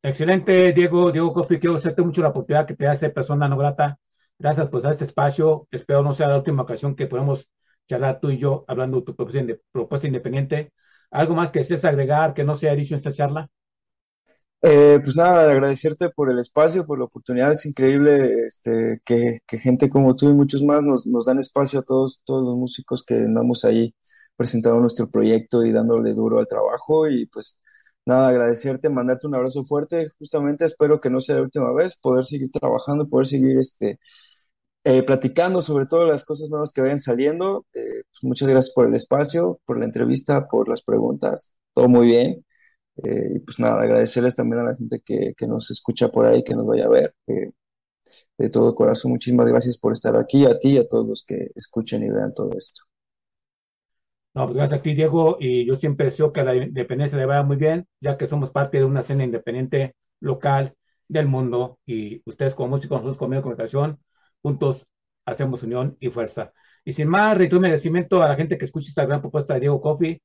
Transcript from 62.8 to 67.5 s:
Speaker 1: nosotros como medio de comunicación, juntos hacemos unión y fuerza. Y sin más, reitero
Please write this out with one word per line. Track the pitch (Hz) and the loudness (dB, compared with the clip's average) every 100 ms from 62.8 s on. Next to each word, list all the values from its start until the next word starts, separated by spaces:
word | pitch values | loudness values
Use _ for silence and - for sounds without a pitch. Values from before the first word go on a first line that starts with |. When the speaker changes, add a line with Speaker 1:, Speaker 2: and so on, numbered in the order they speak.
| 139 135 | -4 -8
Speaker 1:
nosotros | 120 135 | -6 -8
como | 123 | -6
medio | 135 | -6
de | |
comunicación, | 135 117 113 135 151 147 _ _ _ _ | -6 -8 -6 -4 -4 -6 _ _ _ _
juntos | 147 139 143 131 _ _ _ _ - | -6 -2 -2 -4 _ _ _ _ -12
hacemos | - 135 123 | -6 -6 -6
unión | 113 123 135 - | -6 -6 -6 -6
y | 127 | -10
fuerza. | 120 110 - 107 _ _ _ | -6 -8 -8 -14 _ _ _
Y | - | -12
sin | 135 156 | -4 0
más, | 185 208 202 | 2 2 2
reitero | 180 | 4